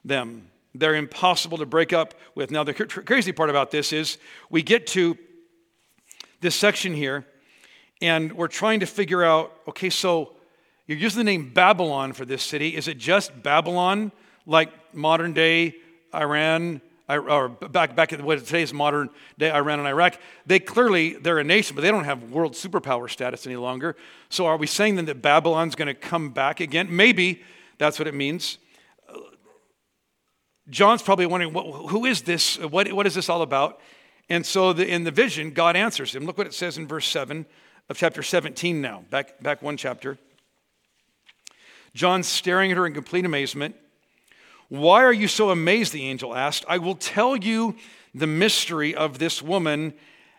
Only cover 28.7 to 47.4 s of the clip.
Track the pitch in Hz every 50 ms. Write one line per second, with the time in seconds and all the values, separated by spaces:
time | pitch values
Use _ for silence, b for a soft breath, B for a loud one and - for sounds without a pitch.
28.7 | b b b b b _ _ - - - - - _ _ _ _ _ _ _ _
29.7 | _ _ _ _ _ _ _ _ _ _ _ _ _ _ _ _ _ _ _ -
30.7 | 131 - 196 202 233 233 - - 196 185 180 170 175 180 175 160 156 - - 165
31.7 | 143 139 - - 170 214 240 254 247 156 120 170 170 165 - - - - 170 156
32.7 | 147 180 202 196 196 196 202 202 151 180 165 - 170 170 165 139 139 135 139 156
33.7 | - b b b b b b b b b b - 170 170 170 - - 190 185 185
34.7 | 175 160 185 185 180 170 170 165 147 135 247 254 143 151 156 160 139 147 165 170
35.7 | 170 180 208 226 - - - - - 135 139 170 170 190 202 156 139 - 175 175
36.7 | 143 143 160 143 156 156 - - - 156 135 123 143 160 156 b b b b b
37.7 | b b b - 139 - 175 165 - - 139 - - 175 160 156 135 - 170 175
38.7 | 170 156 139 123 107 95 87 - 104 135 139 - - _ - 143 147 139 - 147
39.7 | 147 135 - 135 123 120 - 131 139 135 _ _ _ _ _ _ _ _ _ _
40.7 | _ _ _ _ _ _ _ _ _ _ _ _ _ _ B B B B B B
41.7 | B B B B B 117 151 180 180 185 175 - - - - 180 180 185 190 190
42.7 | 180 175 180 170 147 151 143 - - 180 180 180 156 143 139 131 - 143 143 156
43.7 | - - _ _ _ _ _ b b b b b b b b b b b b b
44.7 | 139 139 147 165 185 220 262 254 240 208 208 196 - - 214 202 185 170 160 170
45.7 | 196 233 220 156 - 151 135 135 131 123 131 123 117 127 131 147 143 - - -
46.7 | 165 180 165 175 190 - - - - 196 220 254 269 247